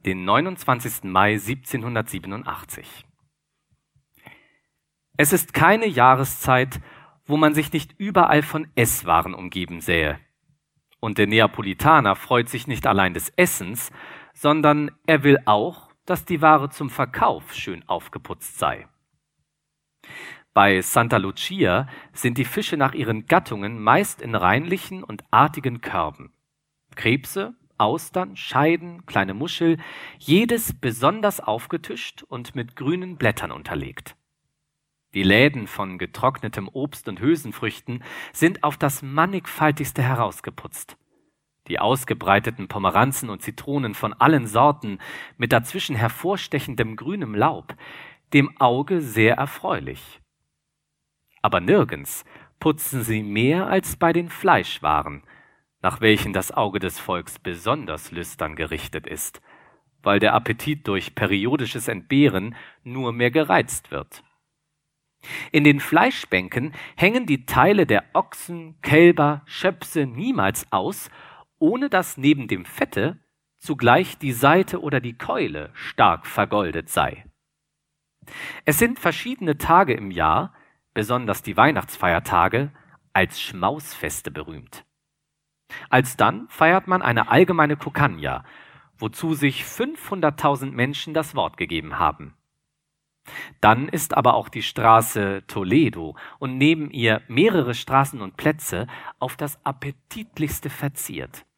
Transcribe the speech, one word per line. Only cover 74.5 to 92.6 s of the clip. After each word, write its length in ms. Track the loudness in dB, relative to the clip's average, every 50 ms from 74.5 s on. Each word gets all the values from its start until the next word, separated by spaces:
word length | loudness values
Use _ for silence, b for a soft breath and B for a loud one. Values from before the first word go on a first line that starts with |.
| 6 6 2 0 -4 -6
oder 180 | -4 -2 -2 -2
die 180 | -4 -4 -12
Keule 540 | _ -8 -6 -4 -2 -4 -4 -4 -8 -12 -12 _
stark 540 | -16 -16 -10 2 4 6 6 4 2 -4
vergoldet 600 | -6 -2 -2 0 0 0 -2 -2 0 -4 -6 -6 -2
sei. 360 | 0 0 0 0 -2 -10 -20 -20 _ _ _ _ _ _ _ _ _ _ _ _ _ _ _ _ _ _ B B B B B B B B B
Es 120 | 0 2
sind 220 | 2 2 0 0 -2
verschiedene 580 | -2 -2 -2 -2 -8 -10 -8 -4 -2 -2 -2
Tage 360 | -2 2 6 6 6 6 4 0
im 160 | -2 -4 -6
Jahr, 420 | -2 0 2 4 2 2 0 -4 b b b b b b b _ _
besonders 480 | -4 -2 -2 -2 -2 -2 -2 -4 -4
die 140 | -6 -4 4
Weihnachtsfeiertage, 1160 | 4 4 6 4 0 -4 -6 -6 -2 0 2 2 2 0 0 2 2 2 2 2 -2 -4 -4 b b b b b b b _ _
als 280 | 0 0 0 -2 -12
Schmausfeste 880 | -12 -10 -8 -4 -2 -2 -2 -4 -12 -16 -14 -10 -8 -8 -8 -8 -10 -10
berühmt. 560 | -10 -10 -12 -12 -14 -18 -18 _ -20 -20 _ _ _ _ _ _ _ _ _ _ _ _ _ _ _ _ _ B B B B B
Alsdann 580 | 2 2 2 2 0 2 2 2 2 -2 -12 -16
feiert 380 | 0 4 4 6 6 4 2
man 140 | 0 -2 0
eine 280 | 0 0 0 0 0 4
allgemeine 480 | 4 4 4 4 4 2 2 2 2
Kokanja, 640 | -4 -6 -8 -2 0 0 0 0 -4 -6 -6 -6 -8 B B B B B B B B B B B
wozu 360 | _ -8 -8 -8 -6 -4 -4 -2
sich 300 | 0 0 0 0 -2 -10
fünfhunderttausend 1120 | -10 -4 -4 -4 -4 -4 -12 -10 -10 -4 0 0 0 0 2 0 0 0 0 -4 -8 -2
Menschen 380 | -2 -2 -2 -2 -8 -10 -4 -4
das 200 | -4 -4 -2 -4
Wort 220 | -4 -4 -4 -4
gegeben 420 | -6 -6 -4 -4 -6 -6 -6 -4
haben. 360 | 0 0 0 0 -4 -16 -20 -20 _ _ _ _ _